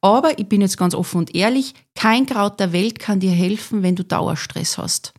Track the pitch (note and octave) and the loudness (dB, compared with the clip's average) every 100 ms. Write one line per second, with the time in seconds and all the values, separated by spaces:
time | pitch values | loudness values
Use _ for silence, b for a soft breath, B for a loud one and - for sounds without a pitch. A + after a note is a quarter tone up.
0 | F#3+ A3+ D#4+ D4+ G3 G#3 G3 - F3+ F3 | 4 4 4 0 0 2 2 2 0 0
1 | F3 F3 E3 F3 G3+ C4 C4 - b - | -2 -2 -2 0 2 2 -2 -8 b -2
2 | A3 A#3 C4 A#3+ G3+ G3+ F#3+ F3 G#3+ A3+ | 2 2 2 0 -2 0 -2 0 -2 -4
3 | - G3 F#3+ F3 F3+ G#3+ - G#3+ F#3 F#3 | -4 0 2 2 2 -2 -4 -2 0 0
4 | F3+ - - D3+ - - - - - - | -2 -2 -2 -4 -8 -8 -6 -6 -6 -6
5 | - | -8